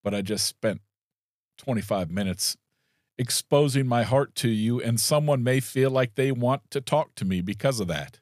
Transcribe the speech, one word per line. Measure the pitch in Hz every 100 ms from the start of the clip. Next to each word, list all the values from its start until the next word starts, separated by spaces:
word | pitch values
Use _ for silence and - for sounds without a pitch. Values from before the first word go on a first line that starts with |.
but | 104
I | 101
just | 98 101 -
spent | - 110 95 _ _ _ _ _ _ _ _
twenty-five | - 113 92 101 85
minutes | 90 98 90 - - _ _ _ _ _ -
exposing | 123 - - 143 147 131 131
my | 120
heart | 101 131 139
to | - 123
you, | 110 110 123
and | - 117
someone | - 151 151 139
may | 120 131
feel | 127 135 135
like | 131 123 -
they | 135
want | 123 123 131 _
to | 143
talk | - 147 -
to | -
me | 95 92
because | 90 98 139 123
of | 92
that. | 76 71 -